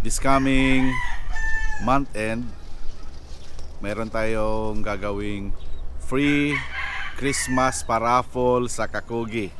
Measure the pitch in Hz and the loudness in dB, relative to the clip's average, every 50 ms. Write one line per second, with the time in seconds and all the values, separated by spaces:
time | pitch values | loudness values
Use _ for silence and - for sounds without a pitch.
0 | - 113 - - - 135 139 135 135 135 135 131 131 131 131 131 131 - - 1017 | 2 0 0 2 4 4 4 6 4 4 4 4 6 6 6 6 4 4 2 2
1 | 988 - - - - - - - 906 906 906 906 - - - - - 117 127 143 | 0 2 0 2 2 2 2 4 4 4 4 4 4 2 2 2 2 2 2 2
2 | 139 - - 104 110 110 113 120 123 113 - - - - - - - - - - | 2 0 -4 -4 -2 -2 -2 -4 -4 -6 -8 -8 -8 -8 -2 0 0 0 0 0
3 | - - - - - - - - - - - - - - - - - 101 104 107 | -8 -8 -8 -10 -10 -10 -10 -10 -8 -8 -6 -6 -6 -6 -6 -6 -6 -4 -4 -4
4 | 113 110 110 110 110 110 113 110 107 110 110 110 110 110 107 104 107 107 101 98 | -4 -4 -2 0 0 2 2 2 2 2 2 2 0 0 2 2 2 2 0 -2
5 | 98 104 101 101 104 104 101 98 98 101 - - - - - - - - - - | -2 -2 -2 -2 -4 -4 -4 -4 -2 -2 -2 -2 0 -2 -2 -2 -2 -4 -6 -4
6 | - - 131 135 143 143 147 143 143 147 143 135 139 - - - - - - - | -4 0 0 2 2 2 2 2 0 0 -2 -4 -4 -6 -6 -6 -6 -6 -6 -6
7 | - - - - 131 143 135 - - - 127 127 131 131 - - - - 117 113 | -6 -6 -6 -4 -2 -2 -2 -2 -2 0 2 2 2 2 0 -2 -2 -2 0 0
8 | 113 117 123 127 120 - - 127 123 123 123 123 123 117 - - 110 - - 104 | 2 2 2 2 2 0 -2 0 2 2 2 2 0 -2 -2 -4 -4 -4 -4 -6
9 | - - 120 117 117 110 107 117 101 90 - | -6 -4 -6 -6 -4 -4 -4 -6 -6 -6 -8